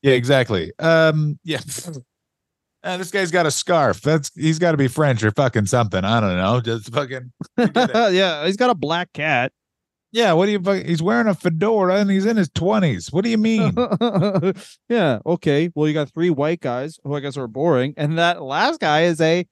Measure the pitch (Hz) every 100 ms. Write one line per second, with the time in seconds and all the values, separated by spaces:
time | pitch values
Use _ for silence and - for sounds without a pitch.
0 | 139 127 123 139 123 98 80 - 165 165
1 | 160 156 151 147 165 143 - - 175 147
2 | - _ _ _ _ _ _ _ 175 185
3 | 185 202 180 180 160 - - 170 131 92
4 | 143 156 139 - 160 160 175 151 135 151
5 | 151 117 107 107 135 113 101 127 110 92
6 | 95 117 104 90 95 123 113 117 107 131
7 | 135 131 127 _ - - 233 277 247 226
8 | 226 185 190 151 160 196 247 208 147 170
9 | 180 - 151 131 123 _ _ _ _ _
10 | _ 220 220 165 196 208 180 196 160 165
11 | 170 233 226 180 180 160 202 220 185 190
12 | 202 190 202 226 165 - 170 214 175 95
13 | - 156 226 226 220 220 175 185 247 208
14 | 240 202 196 190 175 - - - _ 233
15 | 165 113 - 170 - 143 170 151 156 151
16 | 139 - 175 143 147 170 135 123 147 160
17 | 139 143 139 139 123 113 165 135 131 147
18 | 147 160 170 175 135 143 233 330 170 151
19 | 170 160 160 170 180